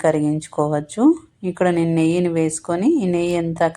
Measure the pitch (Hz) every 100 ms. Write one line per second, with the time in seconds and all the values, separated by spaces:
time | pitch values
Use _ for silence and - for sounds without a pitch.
0 | 165 156 151 151 - - 151 151 147 -
1 | 269 339 - _ 185 175 180 170 165 165
2 | 160 175 175 165 160 156 - 175 233 330
3 | 185 175 175 175 170 165 170